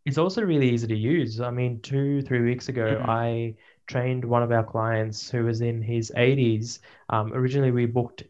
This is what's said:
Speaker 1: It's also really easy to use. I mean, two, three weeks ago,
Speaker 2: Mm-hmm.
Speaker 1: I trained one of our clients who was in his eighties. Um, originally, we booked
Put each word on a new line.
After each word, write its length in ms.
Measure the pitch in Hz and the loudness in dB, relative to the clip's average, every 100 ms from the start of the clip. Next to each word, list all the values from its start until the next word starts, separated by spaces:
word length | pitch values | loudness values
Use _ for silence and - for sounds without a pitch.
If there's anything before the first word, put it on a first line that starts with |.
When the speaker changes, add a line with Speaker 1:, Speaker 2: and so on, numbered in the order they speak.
| 143 | -4
Speaker 1:
It's 100 | 135 | 0
also 260 | 180 208 | 0 0
really 280 | 202 151 127 | 0 4 4
easy 160 | 117 113 | 2 0
to 100 | 110 | 0
use. 440 | 113 170 113 110 | 2 0 0 -4
I 100 | 123 | -4
mean, 300 | 123 123 113 | -2 -4 -4
two, 420 | - 139 139 143 | -4 -2 0 -2
three 200 | 139 123 | 0 2
weeks 260 | 117 123 - | 2 0 -4
ago, 260 | 123 110 | -2 0
Speaker 2:
Mm-hmm. 160 | 110 113 | 0 0
Speaker 1:
I 440 | 113 117 117 117 110 - _ - | 0 0 -2 -4 -8 -20 _ -6
trained 360 | 127 127 127 | -4 -2 -2
one 200 | 120 120 | 0 2
of 80 | 120 | 4
our 100 | 117 | 2
clients 680 | 113 113 113 110 110 107 - | 2 -2 0 0 -2 -6 -6
who 160 | 123 | -2
was 160 | 117 113 | 0 0
in 220 | 117 113 | -2 -2
his 300 | 110 117 113 120 | -2 -4 -2 2
eighties. 640 | 120 139 117 110 117 - - - - | 4 4 2 2 -2 -10 -18 -16 -4
Um, 240 | 113 110 | -2 -2
originally, 380 | 127 127 139 131 | -2 0 2 2
we 140 | 123 117 | 2 2
booked 360 | 123 120 - - | 0 -2 -8 -8